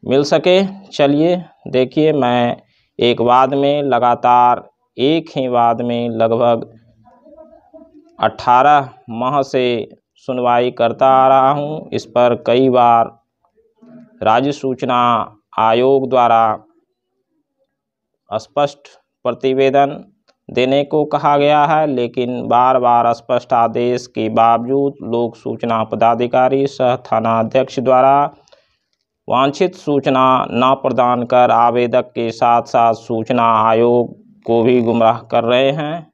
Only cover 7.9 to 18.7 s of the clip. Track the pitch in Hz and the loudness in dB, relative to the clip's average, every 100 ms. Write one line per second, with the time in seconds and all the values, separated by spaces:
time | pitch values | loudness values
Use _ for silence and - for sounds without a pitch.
7.9 | - _ _ 110 - - 123 135 147 131 | -20 _ _ -6 -4 0 4 4 2 0
8.9 | - - 113 127 143 135 135 123 117 104 | -14 -14 -6 -4 -2 -2 -2 -2 -4 -8
9.9 | - _ _ - 127 123 120 123 123 117 | -16 _ _ -10 -4 0 0 0 -2 -4
10.9 | 113 131 131 131 135 131 143 147 156 - | 0 2 4 4 4 2 0 -4 -10 -8
11.9 | - - 120 123 123 - 120 131 123 120 | -10 -4 0 0 0 0 2 2 4 4
12.9 | 117 117 _ _ _ _ _ _ _ _ | 2 0 _ _ _ _ _ _ _ _
13.9 | - - _ 107 117 135 143 135 127 127 | -20 -20 _ 0 0 0 -4 -6 -6 -4
14.9 | 123 120 117 - _ _ - 110 117 131 | 0 0 0 -4 _ _ -2 0 2 2
15.9 | 139 131 127 120 113 113 107 _ _ _ | 0 0 0 2 2 2 -2 _ _ _
16.9 | _ _ _ _ _ _ _ _ _ _ | _ _ _ _ _ _ _ _ _ _
17.9 | _ _ _ _ 107 - - 143 | _ _ _ _ -10 -8 -4 -4